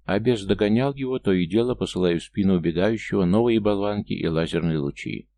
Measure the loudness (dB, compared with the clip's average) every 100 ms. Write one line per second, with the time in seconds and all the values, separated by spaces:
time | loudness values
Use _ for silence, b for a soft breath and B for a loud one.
0 | -4 0 0 -2 0 0 2 2 0 -4
1 | -6 -2 0 2 2 0 0 -2 -4 0
2 | 0 0 -2 -2 2 2 2 0 0 -2
3 | -2 0 2 2 4 2 2 0 -2 -4
4 | -4 -4 -2 -2 0 0 0 -2 -4 -6
5 | -10 -10 -12